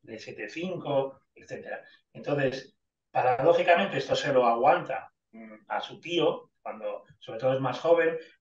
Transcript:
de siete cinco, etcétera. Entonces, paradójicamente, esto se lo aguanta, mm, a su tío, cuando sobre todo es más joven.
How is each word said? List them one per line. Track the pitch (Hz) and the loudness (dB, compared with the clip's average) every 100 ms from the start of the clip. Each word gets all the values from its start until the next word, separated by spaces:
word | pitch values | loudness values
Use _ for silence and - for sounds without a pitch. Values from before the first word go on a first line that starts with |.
de | 110 113 | -18 -16
siete | - 113 104 | -14 -12 -10
cinco, | 160 185 165 - 143 269 - _ | -8 -6 -6 -2 0 0 -8 _
etcétera. | - - 117 - - - - _ | -20 -16 -14 -12 -12 -14 -20 _
Entonces, | - - 147 131 - - _ _ _ _ | -12 -4 0 -2 -4 -14 _ _ _ _
paradójicamente, | - 127 - 156 170 175 180 202 143 | 0 2 4 4 4 6 4 2 -4
esto | - - | -2 -2
se | 147 | 2
lo | 131 120 | 4 4
aguanta, | 117 139 - 123 - - _ _ | 4 4 4 0 -8 -8 _ _
mm, | 113 113 214 - | -20 -20 -18 -8
a | 107 | -8
su | - 101 | -8 -14
tío, | 160 170 - - - _ | -4 0 2 0 -10 _
cuando | 110 107 107 - - _ | -14 -8 -8 -10 -14 _
sobre | - 113 | -14 -2
todo | 131 135 | 0 0
es | |
más | 131 - | -2 -2
joven. | 160 170 165 - - _ | 4 4 4 0 -10 _